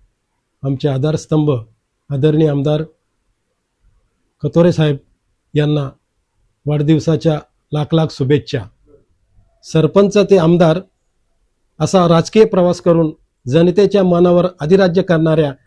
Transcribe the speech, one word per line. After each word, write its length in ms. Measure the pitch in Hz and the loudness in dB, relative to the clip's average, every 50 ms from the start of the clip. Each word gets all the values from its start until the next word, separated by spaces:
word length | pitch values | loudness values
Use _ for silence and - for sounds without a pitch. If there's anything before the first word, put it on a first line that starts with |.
| _ _ _ _ _ _ _ _ _ _ _ _ 135 | _ _ _ _ _ _ _ _ _ _ _ _ -8
आमचे 260 | 139 139 127 151 143 | -8 -6 -4 -4 -4
आधारस्तंभ, 640 | 131 131 151 156 151 - - - 156 156 151 147 139 113 110 _ _ _ _ _ _ _ _ - | -4 -2 -4 -4 -4 -6 -6 -4 -4 -2 0 -2 -4 -4 -8 _ _ _ _ _ _ _ _ -10
आदरणीय 400 | 143 135 147 156 151 160 156 151 | -6 -2 -2 0 2 2 0 0
आमदार 340 | 143 143 139 151 151 156 156 - _ _ _ _ _ _ _ _ _ _ _ _ _ _ _ _ _ _ _ _ _ _ _ _ _ _ _ _ _ _ 151 | 0 -2 -2 -2 -4 -4 -6 -10 _ _ _ _ _ _ _ _ _ _ _ _ _ _ _ _ _ _ _ _ _ _ _ _ _ _ _ _ _ _ -10
कतोरे 280 | 143 - 165 170 175 | -2 0 2 2 2
साहेब 240 | - 151 156 151 143 139 _ _ _ _ _ _ _ _ _ _ - | 2 0 -2 -2 -2 -6 _ _ _ _ _ _ _ _ _ _ -4
यांना 360 | 147 147 151 151 147 139 - - _ _ _ _ _ _ _ _ _ _ _ _ _ - | -4 -2 -2 -2 -4 -6 -10 -14 _ _ _ _ _ _ _ _ _ _ _ _ _ -6
वाढदिवसाच्या 760 | 143 151 147 147 151 160 143 - 165 156 151 - 160 151 147 - _ _ _ _ _ 147 | -4 -4 -2 2 2 0 2 2 -2 -4 -2 -2 -4 -4 -4 -10 _ _ _ _ _ -8
लाख 120 | 151 147 - 165 | -8 -6 -2 -2
लाख 140 | 160 160 151 | -2 -2 -4
शुभेच्छा. 480 | - - 139 127 147 131 - - 139 117 95 - _ _ _ _ _ _ _ _ _ _ _ _ _ _ _ _ _ _ _ | -4 -6 -2 0 0 -2 -2 -6 -10 -10 -10 -12 _ _ _ _ _ _ _ _ _ _ _ _ _ _ _ _ _ _ _
सरपंच 540 | - - 160 156 156 160 196 202 196 202 | -4 -2 -2 -2 2 2 2 2 2 0
ते 200 | 208 190 - 196 | 0 2 2 2
आमदार 420 | 180 160 165 175 170 175 156 165 185 - _ _ _ _ _ _ _ _ _ _ _ _ _ _ _ _ _ _ - | 2 4 2 2 4 2 2 2 -2 -6 _ _ _ _ _ _ _ _ _ _ _ _ _ _ _ _ _ _ -6
असा 280 | 156 - 190 185 175 | -4 0 2 2 2
राजकीय 380 | 170 165 165 165 - - 220 220 | 4 2 2 0 0 2 2 2
प्रवास 360 | 214 196 190 175 180 170 175 | 4 2 0 0 0 -2 -2
करून 300 | - 175 165 165 160 156 160 _ _ _ _ _ _ | 0 0 2 2 0 -2 -4 _ _ _ _ _ _
जनतेच्या 560 | 123 131 165 170 180 175 208 196 190 208 202 185 | -2 0 2 2 2 2 2 0 2 2 0 0
मनावर 420 | 180 175 170 180 180 175 175 175 180 - - | 2 2 2 2 2 2 0 0 -2 -6 -8
अधिराज्य 420 | 143 151 190 190 190 180 165 190 | -2 0 2 2 2 2 0 -2
करणाऱ्या 520 | 180 - 165 156 160 160 156 160 151 139 135 _ _ | 0 0 0 0 2 0 0 0 0 -2 -4 _ _